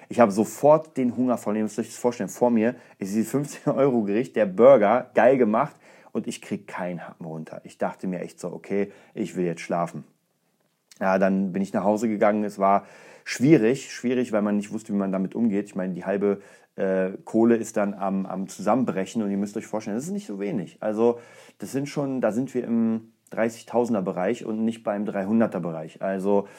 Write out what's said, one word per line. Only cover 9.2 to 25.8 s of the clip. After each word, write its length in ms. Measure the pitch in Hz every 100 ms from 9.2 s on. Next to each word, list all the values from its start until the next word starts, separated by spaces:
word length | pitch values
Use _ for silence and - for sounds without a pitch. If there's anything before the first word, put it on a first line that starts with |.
| 92 87
will 100 | 87
jetzt 160 | 85
schlafen." 440 | - 87 82 - - _ _ _ _ _ _ _ _ -
Ja, 200 | 95 95
dann 340 | 98 98 98
bin 80 | 90
ich 100 | 95
nach 120 | 110
Hause 240 | 95 107 117
gegangen. 360 | 104 110 107
Es 140 | 104 98
war 280 | 98 98 - - - -
schwierig, 720 | - - 131 156 110 135 -
schwierig, 380 | - 120 127 120
weil 100 | 107
man 160 | 104 104
nicht 140 | 101
wusste, 220 | 104 -
wie 40 | 101
man 140 | 95
damit 240 | 95 92 113
umgeht. 320 | 117 98 104
Ich 80 | 98
meine, 180 | 95
die 120 | 90 87
halbe, 360 | 101 101 101 - - _ -
äh, 360 | 98 95 95 98
Kohle 320 | - 113 117 117
ist 220 | 113 110
dann 160 | 101
am, 320 | 95 95 95 95
am 220 | 92 95
Zusammenbrechen 760 | - 98 123 117 92 95 117
und 80 | 101
ihr 80 | 98
müsst 180 | 104 110
euch 100 | -
vorstellen, 280 | 107 107 107
das 100 | 160
ist 60 |
nicht 140 | 202 202
so 140 | 196
wenig. 380 | 202 120 78 -
Also 400 | 107 107 117 117 - - - -
das 120 | 101
sind 160 | 135 143
schon, 320 | - 139 131
da 120 | 113
sind 200 | 104 131 127
wir 80 |
im 500 | 113 117 113 110 113 _ _
dreißigtausender 720 | 95 117 117 - 117 120 110
Bereich 420 | 92 87 92 120
und 220 | - 110 113
nicht 180 | 110
beim 220 | - 101 104
dreihunderter 540 | 98 95 113 107 98
Bereich. 420 | 85 80